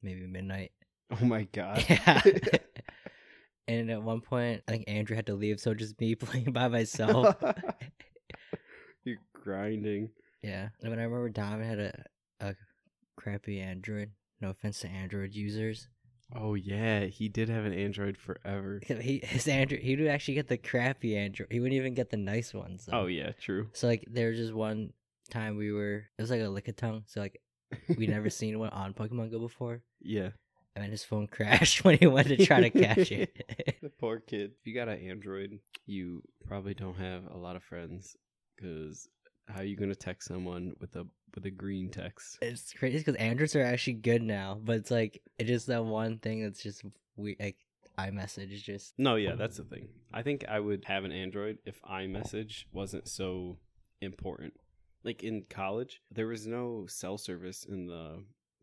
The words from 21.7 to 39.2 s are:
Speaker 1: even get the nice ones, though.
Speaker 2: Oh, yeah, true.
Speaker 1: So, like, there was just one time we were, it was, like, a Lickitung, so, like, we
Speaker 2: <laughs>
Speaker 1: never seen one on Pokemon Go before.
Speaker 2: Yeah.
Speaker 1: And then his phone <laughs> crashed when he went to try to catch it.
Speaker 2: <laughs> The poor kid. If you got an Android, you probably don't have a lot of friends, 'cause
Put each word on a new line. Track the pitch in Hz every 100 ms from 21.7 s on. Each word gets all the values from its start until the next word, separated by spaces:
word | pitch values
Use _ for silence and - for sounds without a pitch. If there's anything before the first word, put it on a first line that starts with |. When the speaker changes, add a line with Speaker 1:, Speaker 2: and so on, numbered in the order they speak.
| 135
Speaker 1:
even | 131
get | 123 -
the | 107
nice | 98 113 117
ones, | 101 90 92 -
though. | 113
Speaker 2:
Oh, | 92
yeah, | 82 -
true. | - - 95 107
Speaker 1:
So, | - 120
like, | 113 -
there | 120 113
was | 113
just | 113
one | 110 110 110 107 - _ _ -
time | 113 110 104
we | 104
were, | 104 104 104 107 -
it |
was, | 113
like, | 120
a |
Lickitung, | 104 98 - - 117 110 104
so, | 104
like, | 101 - _ _ _ - - 123
we | 107
Speaker 2:
<laughs> |
Speaker 1:
never | 107 104
seen | - 110 110
one | 110
on | 98 98
Pokemon | - 110 120 113
Go | 113
before. | 117 - 120 120 _ _
Speaker 2:
Yeah. | 92 107 92 - _ _ _ 101
Speaker 1:
And |
then | 104
his | 107
phone | - 107 107
<laughs> |
crashed | - 104 - 165 -
when | 185 151
he | 170
went | 131 135
to | 139 185
try | 127
to | 120
catch | - 107 110 180
it. | 104 - - - 117 - -
Speaker 2:
<laughs> |
The | 147
poor | - 113 110
kid. | - 107 101 -
If | 117
you |
got | 123 117
an | 101
Android, | 92 101 98 95 101 104 _ - -
you | 98 87 87 - _ -
probably | 101 98
don't | 98 95 90
have | 92 90 95
a | 90
lot | 90 90
of |
friends, | - 87 85 90 - - _ _ _ _
'cause | 92 78 78 - - _